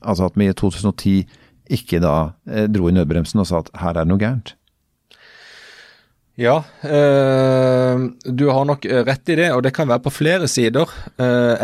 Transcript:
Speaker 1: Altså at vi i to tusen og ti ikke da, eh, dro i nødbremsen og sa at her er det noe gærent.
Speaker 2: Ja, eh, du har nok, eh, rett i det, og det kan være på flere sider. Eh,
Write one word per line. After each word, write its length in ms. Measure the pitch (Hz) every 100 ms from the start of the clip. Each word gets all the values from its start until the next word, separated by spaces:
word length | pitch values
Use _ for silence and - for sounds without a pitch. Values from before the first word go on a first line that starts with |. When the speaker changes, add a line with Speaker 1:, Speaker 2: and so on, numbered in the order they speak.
Speaker 1:
Altså 220 | - 90 92
at 100 | 101
vi 120 | 98
i 40 |
to 180 | 92 101
tusen 180 | - 104
og 40 | -
ti 280 | 98 98 87 _ _ _ -
ikke 300 | 123 - 85
da, 320 | 85 78 78 - -
eh, 200 | 107 107
dro 200 | 104 87
i 40 |
nødbremsen 480 | 92 76 82 80 -
og 60 | 85
sa 120 | 85
at 120 | 78
her 160 | - 87 85
er 80 |
det 40 | 82
noe 100 | 98
gærent. 360 | 107 127 - - _ _ _ _ _ _ - - - - - - - _ _ _ _ -
Speaker 2:
Ja, 260 | 120 156 147 -
eh, 1160 | 147 147 143 139 135 131 131 131 131 127 127 127 127 - -
du 200 | 127 143
har 140 | 135 143
nok, 180 | 139
eh, 180 | - 127
rett 240 | 117 135 -
i 40 | 160
det, 160 | 175
og 80 | 127
det 100 | 131
kan 160 | 131 147
være 140 | 120
på 60 | 135
flere 340 | - 156 185 175
sider. 400 | - 113 131 160 - - -
Eh, 380 | 123 123 120 117